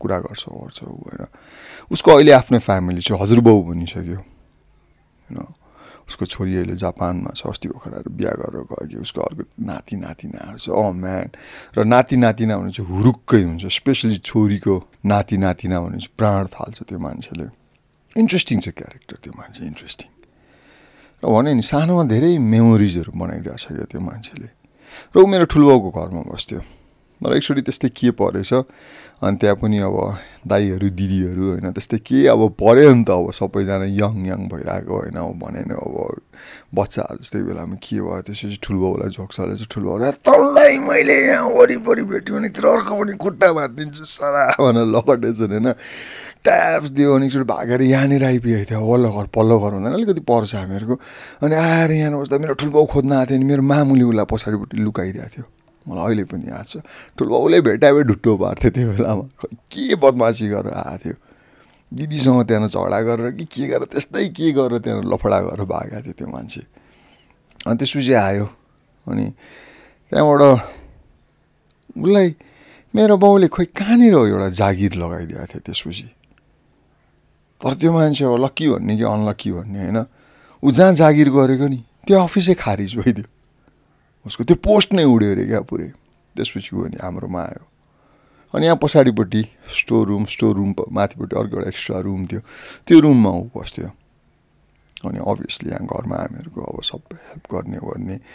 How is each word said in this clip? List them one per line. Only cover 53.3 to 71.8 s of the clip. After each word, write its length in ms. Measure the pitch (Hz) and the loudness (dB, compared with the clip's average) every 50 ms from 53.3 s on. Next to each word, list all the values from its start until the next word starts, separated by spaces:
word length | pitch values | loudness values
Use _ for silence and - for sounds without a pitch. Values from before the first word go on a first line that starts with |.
थियो, 80 | 135 131 | 2 2
अनि 80 | 131 | 2
मेरो 160 | 139 143 139 135 | 2 2 2 2
मामुले 420 | 139 139 147 147 135 135 131 123 | 2 2 2 4 4 4 4 4
उसलाई 200 | 120 113 107 104 | 4 2 2 0
पछाडिपट्टि 520 | - 117 107 - 107 107 104 101 - - | 0 -2 -4 -4 -4 -4 -4 -6 -6 -4
लुकाइदिएको 520 | 110 107 104 107 - 90 95 95 - - - | -4 -4 -2 -2 -4 -6 -6 -8 -10 -14 -16
थियो। 160 | - - 120 - _ _ _ _ _ _ _ - | -16 -18 -20 -20 _ _ _ _ _ _ _ -12
मलाई 180 | 87 87 85 | -10 -6 -4
अहिले 180 | 104 113 104 98 | -2 -2 -2 -4
पनि 180 | - - 90 - | -6 -8 -10 -10
याद 240 | - - - - | -10 -12 -14 -14
छ, 100 | - - - - - - - - - _ - | -14 -16 -16 -18 -20 -20 -20 -20 -14 _ -6
ठुलोबाउले 420 | - - 113 - 131 160 165 175 | -2 0 0 2 2 4 4 4
भेटाए 320 | 151 120 104 113 - 143 143 | 4 4 2 4 4 6 6
भए 100 | 147 147 | 6 4
ढुट्टो 340 | 117 104 95 - 117 110 | 2 0 0 2 2 2
पार्थ्यो 340 | 95 95 92 90 - - 120 | 2 0 -2 -2 0 0 0
त्यो 220 | 98 123 123 113 101 | 0 0 -2 -2 0
बेलामा। 300 | 104 120 - 107 98 - | 0 0 0 -2 -2 -4
खै 340 | 131 - _ - - - | -8 -14 _ -16 -16 -16
के 380 | - _ - - - - 269 - | -18 _ -14 -10 -8 -4 -4 0
बदमासी 540 | 175 143 135 131 123 117 113 113 - 110 101 | 2 4 4 4 4 2 0 0 -2 -4 -4
गरेर 240 | 101 101 95 95 - | -4 -4 -4 -6 -8
आएको 320 | - - - - 98 - | -8 -10 -10 -10 -10 -10
थियो, 100 | - - - _ _ _ _ _ _ _ _ _ _ _ _ _ _ - | -12 -12 -12 _ _ _ _ _ _ _ _ _ _ _ _ _ _ -10
दिदीसँग 520 | 123 151 151 151 151 131 131 127 123 120 | -8 -8 -6 -4 0 2 2 4 4 2
त्यहाँ 220 | 104 113 107 107 104 | 2 0 0 0 -2
झगडा 320 | - 92 92 92 98 101 | -2 -4 -4 -2 -2 -2
गरेर 300 | 113 113 120 113 117 123 | -2 -2 -2 -2 -4 -6
कि 140 | - - 165 | -6 -8 -12
के 240 | 156 - 123 139 - | -12 -8 -8 -6 -4
गरेर, 160 | 131 123 131 | -4 -4 -4
त्यस्तै 440 | - - 143 - - - - 208 185 | -6 -6 -6 -8 -6 -4 -4 -4 -4
के 240 | 131 131 160 165 143 | -4 -4 -2 -2 0
गरेर 260 | 135 135 123 120 120 | 0 0 0 -2 -4
त्यहाँ 240 | 101 - 113 104 95 | -4 -6 -6 -6 -4
लफडा 380 | 92 90 92 - 104 101 95 | -4 -4 -2 0 0 0 0
गरेर 260 | 92 90 - 101 101 | 0 -2 -6 -6 -6
भागेको 360 | 92 85 80 - - - 107 - | -6 -6 -8 -8 -10 -12 -14 -14
थियो 100 | - - | -14 -14
त्यो 160 | - - - | -14 -14 -12
मान्छे। 340 | - 65 62 - - - - - _ _ _ _ _ _ _ _ _ _ _ _ _ _ _ _ _ - - | -12 -12 -14 -14 -14 -16 -16 -18 _ _ _ _ _ _ _ _ _ _ _ _ _ _ _ _ _ -10 -6
अनि 100 | - 117 | -4 -4
त्यसपछि 360 | 117 139 127 - 143 135 123 131 | -2 -4 -4 -4 -2 0 2 2
आयो, 320 | 113 101 95 98 101 104 101 - _ _ _ _ _ _ _ _ _ _ - | 2 2 0 0 -2 -4 -6 -10 _ _ _ _ _ _ _ _ _ _ -8
अनि 220 | 92 104 - - - _ - - - - - - - - - _ _ _ _ _ | -6 -4 -4 -6 -8 _ -20 -20 -20 -20 -20 -20 -20 -20 -20 _ _ _ _ _
त्यहाँबाट 320 | - - 151 151 143 143 143 139 131 117 - - - - - - - - _ _ _ _ _ _ _ _ _ _ _ _ _ _ _ _ | -2 0 2 4 4 6 6 6 6 6 2 -4 -14 -20 -20 -20 -20 -20 _ _ _ _ _ _ _ _ _ _ _ _ _ _ _ _